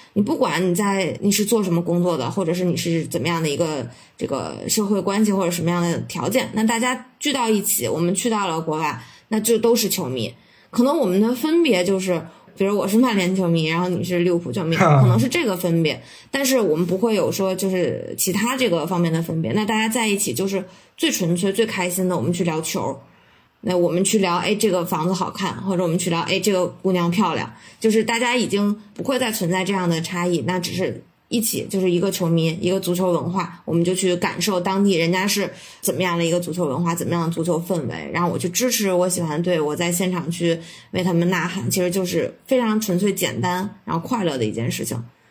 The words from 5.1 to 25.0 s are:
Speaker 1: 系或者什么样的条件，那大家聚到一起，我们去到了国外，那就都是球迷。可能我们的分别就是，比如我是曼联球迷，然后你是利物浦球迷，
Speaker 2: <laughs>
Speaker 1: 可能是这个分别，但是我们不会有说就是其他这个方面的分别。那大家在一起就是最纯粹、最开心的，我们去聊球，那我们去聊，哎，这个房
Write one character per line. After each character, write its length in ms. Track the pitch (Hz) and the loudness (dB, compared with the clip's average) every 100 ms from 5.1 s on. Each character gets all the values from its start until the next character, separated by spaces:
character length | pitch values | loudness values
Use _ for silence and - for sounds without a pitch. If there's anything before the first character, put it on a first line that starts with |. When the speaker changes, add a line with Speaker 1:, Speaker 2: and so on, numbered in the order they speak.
| 196 | 2
Speaker 1:
系 80 | 214 | 2
或 120 | 196 | 2
者 60 | 175 | 0
什 100 | 175 | 0
么 80 | 165 | 0
样 100 | 175 | 0
的 160 | 170 160 | 0 -2
条 280 | - - 151 | -4 -6 -2
件， 220 | 240 - | 0 0
那 100 | - | 0
大 160 | 220 233 | 2 2
家 260 | 247 254 - - | 0 -2 -8 -6
聚 120 | 294 | -2
到 160 | 277 233 | 0 2
一 140 | 214 | 2
起， 240 | - - 113 | 0 -2 -2
我 120 | 139 | 0
们 140 | 175 | 0
去 160 | 196 240 | 0 0
到 200 | 214 196 | 0 0
了 120 | 165 | -2
国 160 | 160 156 | -2 -2
外， 240 | 151 127 - - - | -2 -4 -10 -20 -4
那 100 | 220 | -2
就 180 | 220 220 | 2 4
都 180 | 226 233 | 4 2
是 120 | 208 | 2
球 200 | 185 139 | -2 -4
迷。 260 | 127 104 - _ _ _ | -4 -6 -8 _ _ _
可 120 | - | 2
能 160 | 254 320 | 4 4
我 80 | 208 | 2
们 140 | 185 | 4
的 120 | 220 | 2
分 300 | 247 311 339 | 2 2 4
别 220 | 320 185 | 4 4
就 160 | 180 190 | 2 0
是， 200 | 185 170 165 - - - | 0 -2 -4 -16 -12 -2
比 80 | |
如 120 | 196 202 | 0 0
我 100 | 190 | 2
是 120 | 214 | 4
曼 180 | 254 202 | 4 2
联 180 | 180 | 0
球 140 | 190 175 | 2 2
迷， 180 | 165 156 | 2 2
然 140 | 165 | 0
后 80 | 180 | 0
你 140 | 175 | -2
是 180 | 170 175 | -2 0
利 100 | 175 | 2
物 60 | 170 | 0
浦 120 | 170 | -2
球 140 | 196 | -4
迷， 100 | 165 | 0
Speaker 2:
<laughs> 40 | 165 | 4
Speaker 1:
可 280 | 175 143 127 | 6 6 6
能 120 | 120 | 4
是 100 | 254 | 2
这 160 | 349 | 0
个 120 | 262 269 | 0 0
分 260 | 185 165 | 0 2
别， 180 | 156 127 - - - | 2 -2 -8 -20 -8
但 120 | 277 | -2
是 160 | 269 262 | 2 2
我 160 | 196 156 | 2 2
们 80 | |
不 140 | 175 185 | 0 0
会 160 | 226 | 2
有 160 | 208 131 | 2 0
说 240 | 165 190 | 0 0
就 160 | 185 190 | 0 0
是 440 | 185 156 - 50 - | 0 0 -2 -6 -4
其 140 | - | -2
他 240 | 185 220 262 | 0 0 0
这 120 | 240 | 0
个 160 | 170 | 0
方 160 | 160 180 | 0 0
面 120 | 170 | 2
的 100 | 165 | 0
分 180 | 165 165 | -2 -2
别。 120 | 160 | -2
那 120 | 196 | 0
大 140 | 214 220 | 0 0
家 100 | 220 | 0
在 200 | 233 220 | 0 0
一 100 | 202 | 0
起 160 | - | -2
就 140 | 120 190 | -2 -2
是 160 | 196 - - - - | -2 -6 -12 -20 -4
最 160 | 320 | -2
纯 240 | - 170 170 | 0 0 0
粹、 160 | 196 | 0
最 120 | 196 | 0
开 240 | 220 196 180 | 0 -2 -2
心 200 | 180 185 | -2 -2
的， 80 | 175 | 0
我 40 | |
们 120 | 170 | -2
去 100 | 175 | 0
聊 180 | 170 156 | 0 -2
球， 400 | 160 175 107 127 - _ _ _ _ _ | -4 -4 -4 -6 -12 _ _ _ _ _
那 160 | - 180 | -2 2
我 100 | 175 | 2
们 140 | 170 | 2
去 160 | 196 220 | 2 2
聊， 160 | 190 175 | 2 0
哎， 140 | - | 0
这 160 | 208 220 | 0 2
个 160 | 180 | 0
房 220 | 170 165 | 0 -2